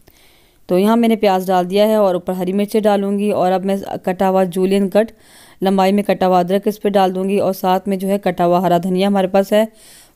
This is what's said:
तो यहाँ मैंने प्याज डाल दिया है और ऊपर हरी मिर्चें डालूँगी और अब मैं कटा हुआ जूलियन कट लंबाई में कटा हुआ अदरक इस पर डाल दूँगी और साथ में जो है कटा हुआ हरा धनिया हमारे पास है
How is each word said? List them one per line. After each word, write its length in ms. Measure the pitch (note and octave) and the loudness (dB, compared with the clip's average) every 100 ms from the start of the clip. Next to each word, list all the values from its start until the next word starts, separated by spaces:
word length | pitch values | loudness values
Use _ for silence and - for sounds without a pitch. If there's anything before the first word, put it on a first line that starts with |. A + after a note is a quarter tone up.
| _ _ _ _ _ _ - | _ _ _ _ _ _ -2
तो 80 | F3+ | 0
यहाँ 200 | G#3 A#3 | 2 2
मैंने 180 | A3+ A3 | 2 2
प्याज 320 | G#3 F#3 F#3 | 2 0 0
डाल 180 | F#3 F3+ | 0 0
दिया 200 | G3 G#3+ | 0 2
है 120 | G#3+ | 2
और 180 | G3 F3 | 0 0
ऊपर 180 | F#3 | -4
हरी 200 | F#3 F3+ | -6 -4
मिर्चें 280 | G3+ G3+ A3 | -4 -2 0
डालूँगी 500 | G#3 G3 G3 G3+ G#3 | 2 0 0 -2 -2
और 200 | C3+ F3+ | 0 0
अब 140 | F#3 G3 | 0 -2
मैं 320 | G3 - - | -4 -6 -8
कटा 300 | F#3 F3+ F#3+ | -6 -2 0
हुआ 160 | F#3+ | 0
जूलियन 460 | F#3 F#3 F#3 G3 G3 | 0 -2 0 0 2
कट 220 | G3+ A3+ - _ - - - | 0 -2 -6 _ -20 -20 -4
लंबाई 280 | F#3+ G3 F#3+ | -2 2 2
में 140 | G3+ G3 | 2 0
कटा 200 | F#3 F#3 | 0 2
हुआ 140 | F3+ | 2
अदरक 280 | F3 G3 G#3+ | 2 -2 -2
इस 100 | G#3 | -4
पर 120 | G#3 | -2
डाल 220 | G3 F#3 | 2 0
दूँगी 280 | F#3 F#3+ G3+ | 0 -2 -2
और 140 | F#3 | -2
साथ 260 | F#3+ F#3 F#3 G3+ | -2 -2 -2 -2
में 120 | F#3 | -4
जो 80 | G3 | -2
है 100 | G3+ | -2
कटा 260 | F#3+ F3 | -2 0
हुआ 160 | F3 F3 | 0 2
हरा 200 | F3+ F3 | 2 0
धनिया 280 | F#3 F3+ G3 | 0 0 0
हमारे 200 | G3 F#3 | 0 2
पास 260 | G3 G3 | 0 2
है 180 | G#3+ A3 - - - _ | 0 0 -6 -20 -20 _